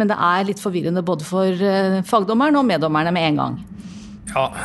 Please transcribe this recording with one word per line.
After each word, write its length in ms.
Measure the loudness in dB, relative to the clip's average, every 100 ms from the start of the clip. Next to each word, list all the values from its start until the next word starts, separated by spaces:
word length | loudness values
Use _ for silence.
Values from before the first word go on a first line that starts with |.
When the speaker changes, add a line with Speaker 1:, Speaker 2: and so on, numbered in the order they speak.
Speaker 1:
men 40 | 2
det 80 | 2
er 240 | 2 2
litt 200 | 0 -4 -4
forvirrende 380 | -2 0 -2 0
både 160 | -2
for, 240 | -2 0 0
eh, 540 | 2 2 2 2 0
fagdommeren 540 | 0 0 2 2 4 4
og 80 | 4
meddommerne 460 | 2 2 2 2
med 80 | 2 2
en 80 | 0
gang. 200 | -2 -4 -12 -16 -16 -16 -16 -16 -6
Speaker 2:
Ja, 120 | -2 -2 -2